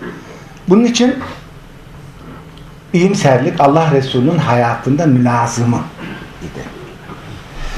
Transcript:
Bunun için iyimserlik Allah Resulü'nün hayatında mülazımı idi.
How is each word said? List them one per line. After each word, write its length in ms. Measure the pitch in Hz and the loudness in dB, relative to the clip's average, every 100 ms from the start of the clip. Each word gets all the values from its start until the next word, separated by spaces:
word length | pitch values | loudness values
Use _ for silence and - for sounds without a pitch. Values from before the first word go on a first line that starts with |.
| - - - - - - - | -14 -14 -18 -20 -20 -12 2
Bunun 140 | 202 | 4
için 320 | 240 233 247 - - - - - - - - - - - - - - - - - - | 4 2 0 0 -8 -14 -18 -20 -20 -20 -20 -20 -20 -20 -18 -18 -20 -20 -20 -20 -4
iyimserlik 680 | 175 190 202 143 123 156 175 | 0 2 2 4 4 2 2
Allah 300 | 143 160 156 | 4 4 4
Resulü'nün 460 | 139 131 127 135 165 | 2 2 0 2 2
hayatında 680 | 117 120 120 - 131 147 160 | 2 2 2 0 0 2 4
mülazımı 760 | 123 123 120 120 120 120 117 - - - - - - | 4 4 2 0 0 0 -2 -4 -12 -14 -14 -16 -16
idi. 220 | - - - - - - - - - - - - - | -14 -14 -14 -16 -18 -18 -18 -18 -16 -18 -16 -10 -8